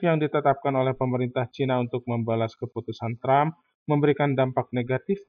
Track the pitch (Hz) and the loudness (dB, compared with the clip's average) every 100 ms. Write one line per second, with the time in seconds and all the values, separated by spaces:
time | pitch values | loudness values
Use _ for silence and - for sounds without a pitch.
0 | 175 160 151 151 139 135 143 131 131 127 | 2 2 2 2 2 2 0 0 0 0
1 | 127 123 123 131 120 - 131 127 120 123 | -2 0 -2 -2 -4 -2 0 0 0 -4
2 | 120 117 113 113 110 - 117 113 113 - | -4 -2 0 0 -2 -6 -10 -8 -10 -8
3 | 117 117 131 139 156 - _ _ - 147 | -8 -4 2 2 2 -4 _ _ -2 2
4 | 147 143 143 131 131 127 - 123 120 127 | 2 2 0 0 0 -2 -4 -4 -2 -2
5 | - 196 | -2 -6